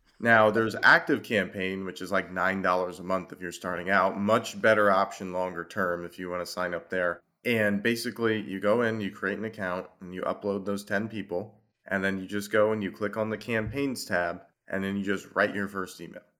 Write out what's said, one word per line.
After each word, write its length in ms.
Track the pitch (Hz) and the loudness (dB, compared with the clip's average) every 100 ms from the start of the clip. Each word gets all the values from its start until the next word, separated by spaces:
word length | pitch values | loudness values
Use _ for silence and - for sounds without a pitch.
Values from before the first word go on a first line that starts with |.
| _ - | _ -4
Now, 320 | 117 113 110 | 4 8 8
there's 240 | 104 110 104 | 6 0 4
ActiveCampaign, 1080 | 113 160 165 131 - 110 92 101 92 95 | 6 6 6 0 2 0 0 -2 -4 -4
which 160 | 95 85 | -6 -8
is, 120 | 90 | -2
like, 180 | 95 92 | -2 -2
nine 320 | 92 92 95 | -2 0 2
dollars 380 | 92 92 90 90 | 2 2 0 -6
a 20 | |
month 300 | 90 92 87 | -2 -2 -4
if 80 | - | -10
you're 100 | 90 | -10
starting 400 | - 92 87 87 | -8 -6 -4 2
out. 300 | 98 95 98 | 4 4 2
Much 420 | 101 113 110 101 | 2 2 2 0
better 260 | 110 110 104 | 4 6 6
option 440 | 95 98 - 95 | 6 2 -2 -6
longer 320 | 90 92 85 | -2 -4 -4
term 400 | 85 - 92 87 | -8 -2 -2 -2
if 120 | 85 - | -6 -10
you 140 | 90 | -6
wanna 160 | 90 87 | -6 -6
sign 280 | - 90 | -6 -4
up 140 | 85 - | -4 -4
there. 340 | 92 87 82 _ _ | -2 -2 -2 _ _
And 380 | 123 117 104 101 | 0 2 2 2
basically, 580 | 117 117 120 - 113 110 | 0 -2 -4 -2 0 0
you 200 | - 95 | -2 -2
go 220 | 101 113 | 2 2
in, 180 | 117 110 | 2 0
you 100 | 98 | -4
create 260 | - 95 98 | -4 -4 -4
an 100 | 110 | -6
account, 420 | 107 92 90 - _ | -6 -4 -4 -6 _
and 140 | 92 | -12
you 80 | 92 | -6
upload 420 | - 95 104 101 | -4 -2 -2 -2
those 200 | 95 98 | -2 -6
ten 240 | - 101 110 | -2 -2 -2
people. 520 | 110 - 87 110 - _ _ - | -6 -4 -4 -6 -12 _ _ -4
And 160 | 95 | -2
then 160 | 98 98 | 0 -2
you 60 | 92 | -4
just 260 | 101 101 | -6 0
go 180 | 110 107 | 4 4
and 100 | 110 | 2
you 80 | 95 | -4
click 240 | - 104 107 | -4 -6 -4
on 140 | 110 | -4
the 60 | 107 | -4
campaigns 680 | 113 113 110 131 139 117 | -4 -4 -2 -4 -4 -4
tab, 380 | - 92 87 87 - _ - | -2 -2 -2 -4 -12 _ -8
and 160 | 98 | -4
then 120 | 98 101 | -4 -4
you 60 | |
just 240 | 98 95 - | -2 -4 -4
write 220 | - 101 98 | 0 0 0
your 100 | 98 | -6
first 340 | 101 92 - | -6 -8 -10
email. 220 | 85 - _ _ | -14 -16 _ _